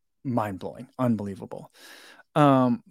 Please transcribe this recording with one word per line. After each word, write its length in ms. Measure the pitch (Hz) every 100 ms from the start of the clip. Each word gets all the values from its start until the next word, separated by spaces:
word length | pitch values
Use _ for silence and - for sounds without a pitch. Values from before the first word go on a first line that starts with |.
| _ _
mind-blowing, 640 | 139 117 104 92 95 - - -
unbelievable. 760 | 127 107 101 95 110 - - _ - - - - _ -
Um, 460 | 147 135 127 117 -